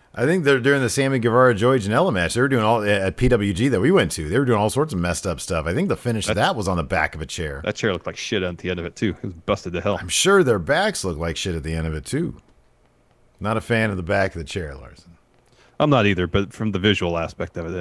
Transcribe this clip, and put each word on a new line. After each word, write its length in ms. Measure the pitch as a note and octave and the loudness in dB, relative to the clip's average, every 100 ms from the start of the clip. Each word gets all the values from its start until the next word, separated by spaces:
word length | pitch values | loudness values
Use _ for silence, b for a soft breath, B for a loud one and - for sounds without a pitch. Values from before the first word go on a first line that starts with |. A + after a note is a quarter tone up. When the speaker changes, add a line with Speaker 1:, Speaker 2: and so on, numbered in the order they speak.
| b - | b -2
Speaker 1:
I 100 | C3 | 0
think 180 | F#3 | 2
they're 160 | C#3+ C3+ | 2 4
doing 200 | B2+ C#3 | 4 2
the 80 | A#2+ | 2
Sammy 300 | - C3+ C3 | 0 0 2
Guevara, 360 | A#2 A#2+ B2+ G#2 | 2 6 6 6
Joey 240 | A#2+ C3+ | 4 2
Janela 320 | G2 A#2 F#3 | 2 2 2
match. 220 | G2 E2+ | 2 0
They 60 | A#2+ | 2
were 60 | C3+ | 2
doing 140 | C3 | 2
all 200 | G#2+ A#2 | 2 2
at 320 | G#2 G2+ F#2+ - | 2 2 0 0
P 100 | B2+ | 2
W 260 | A#2+ G2+ | 4 2
G 140 | F2 C3+ | 0 0
that 120 | G#2 | 2
we 100 | B2 | 4
went 220 | F#3 F#2+ | 4 2
to. 160 | - D2+ | -2 -2
They 100 | A2 | 0
were 60 | |
doing 160 | C3 G#2+ | 2 2
all 100 | G#2 | 2
sorts 220 | B2+ D#3 | 0 -2
of 60 | F#2 | -2
messed 260 | F2 E2+ F#2+ | -2 -2 -4
up 140 | E2 | -6
stuff. 260 | - E2 D#2 | -4 -4 -2
I 80 | |
think 140 | G#2 G3 | -2 -2
the 80 | A2+ | -2
finish 320 | B2 A2 G2+ | -2 -4 -2
of 80 | G#2 | 0
Speaker 2:
That's 120 | D#3 | 0
Speaker 1:
that 60 | C#3+ | 0
was 120 | F#2+ | -2
on 80 | F2 | -2
the 80 | |
back 320 | C#2+ F2+ D2+ D#2 | -2 -2 -2 -4
of 40 | |
a 60 | D#2+ | -10
chair. 340 | - D#2 C#2+ | -8 -8 -6
Speaker 2:
That 100 | D#2+ | -6
chair 180 | - A2+ | -2 -2
looked 140 | F2 - | -2 -6
like 100 | D#2+ | -10
shit 280 | - G#2 | -4 -2
at 140 | F2+ F2 | -2 -6
the 120 | F2 | -6
end 80 | F2 | -6
of 80 | E2+ | -6
it 80 | |
too. 220 | - G#2+ E2 | -4 -4 -4
It 40 | G#2 | -8
was 80 | |
busted 380 | E2 - G2+ F2+ | -8 -4 -4 -4
to 80 | E2+ | -4
hell. 180 | G2+ F2+ | -2 -4
Speaker 1:
I'm 80 | F2 | -2
sure 360 | - F3 G3 | 0 4 4
their 160 | C3+ G#2 | 4 2
backs 440 | D#2 D3+ G#3 E3+ | 2 0 0 -2
looked 140 | F#2+ D2+ | -6 -4
like 180 | E2+ D#2+ | -4 -4
shit 200 | G2 E2 | -4 -4
at 80 | |
the 100 | D2+ | -4
end 140 | D#2+ D#2+ | -4 -4
of 60 | |
it 100 | D#2 | -6
too. 320 | - C#3 E3+ - - _ _ _ _ _ _ _ _ - | -6 -4 -4 -8 -18 _ _ _ _ _ _ _ _ -8
Not 160 | G2+ A2 | -4 -4
a 40 | |
fan 300 | - A2+ A2 | 0 0 0
of 60 | F#2+ | -2
the 80 | |
back 320 | E2+ G2+ F#2+ E2+ | -2 0 0 -4
of 20 | |
the 60 | |
chair, 300 | D2 G2 D#2 C#2 | -8 -8 -8 -12
Larson. 400 | B1 - - - _ _ _ b b b | -18 -20 -20 -20 _ _ _ b b b
Speaker 2:
I'm 100 | D3+ | 4
not 160 | C3 G#2 | 4 4
either, 220 | F2+ F2 | 2 2
but 240 | G2+ G2+ | 0 -2
from 180 | - A2 | -4 -4
the 80 | F#2+ | 0
visual 400 | G#2 G2 F2 E2+ | 2 2 0 -2
aspect 380 | D#2+ - E2+ F2+ | -4 -6 -8 -8
of 100 | E2 | -8
it, 80 | F2+ | -8